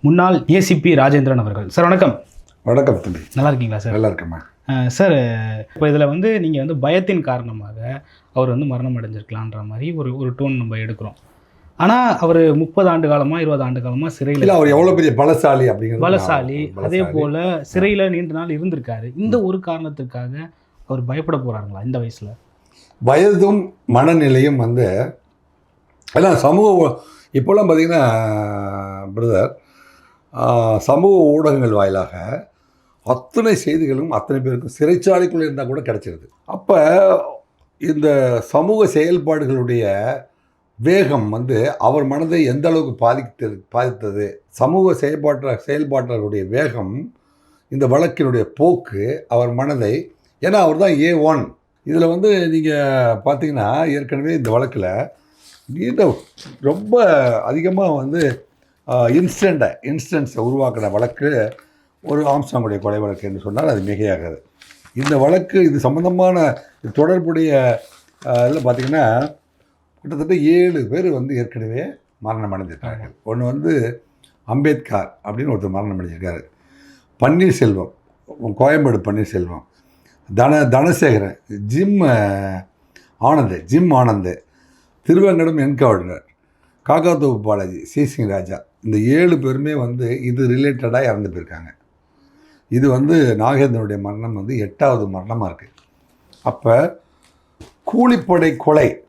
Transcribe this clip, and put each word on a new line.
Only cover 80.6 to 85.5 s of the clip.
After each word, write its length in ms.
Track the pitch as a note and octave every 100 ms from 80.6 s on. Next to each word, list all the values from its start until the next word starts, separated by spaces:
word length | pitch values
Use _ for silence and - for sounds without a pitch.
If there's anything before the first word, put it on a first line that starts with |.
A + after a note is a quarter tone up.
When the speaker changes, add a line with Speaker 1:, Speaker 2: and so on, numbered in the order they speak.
Speaker 2:
தனசேகரன், 720 | C3+ B2 E3+ - D#3 A2 G2 - _ G#2 G#2
ஜிம், 360 | C3 G3 G3+
ஆ, 400 | D#3+ A#2 G2+ G2 G2 F#2 F#2 _ _ _ _ _
ஆனந்த், 420 | A#2+ D3+ A2+ F2+
ஜிம் 280 | E2 C#3 F3+
ஆனந்த், 440 | C3+ B2 G#2 F2+ E2+ _ _ _ _ _ _ -
திருவேங்கடம் 520 | F3 G3 E3+ E3